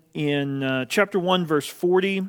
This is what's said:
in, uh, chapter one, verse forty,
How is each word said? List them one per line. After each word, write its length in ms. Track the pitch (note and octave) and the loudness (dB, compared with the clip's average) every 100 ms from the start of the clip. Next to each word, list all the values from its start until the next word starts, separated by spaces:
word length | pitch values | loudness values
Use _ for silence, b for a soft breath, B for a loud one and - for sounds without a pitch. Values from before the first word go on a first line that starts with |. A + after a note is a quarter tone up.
| _ D#3 | _ -6
in, 480 | D3 C#3+ C#3+ C#3 | -2 -2 -2 -4
uh, 220 | C3+ C3 B2+ | -2 -2 -2
chapter 340 | - G3+ G3 | 0 0 0
one, 260 | F3 F#3 E3 | 2 2 2
verse 220 | D3+ - | 0 -2
forty, 560 | - F3 F#3 G3 G3 | -2 2 2 2 -2